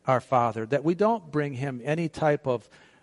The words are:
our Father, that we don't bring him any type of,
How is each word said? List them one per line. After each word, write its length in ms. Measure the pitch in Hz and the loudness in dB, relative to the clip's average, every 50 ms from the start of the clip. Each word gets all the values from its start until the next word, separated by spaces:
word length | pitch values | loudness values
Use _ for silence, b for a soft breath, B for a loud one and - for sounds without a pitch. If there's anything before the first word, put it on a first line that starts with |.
| _ | _
our 140 | - 131 123 | 2 2 2
Father, 440 | - - 135 123 120 120 107 113 113 | 2 2 2 2 2 2 0 -2 -4
that 180 | 110 139 139 135 | -2 -2 0 0
we 100 | 160 185 | 0 0
don't 380 | 170 202 214 233 220 175 151 143 | 2 2 2 2 0 -4 -6 -4
bring 220 | 151 147 143 139 | -4 -4 -2 -4
him 260 | 120 135 143 131 123 117 | -6 -6 -6 -6 -6 -4
any 240 | 143 151 165 170 156 | -4 -2 -2 -2 -4
type 380 | - - 160 156 147 143 - | -4 0 2 2 2 2 0
of, 220 | 135 123 117 - - b b b b b b | -2 -2 -2 -4 -12 b b b b b b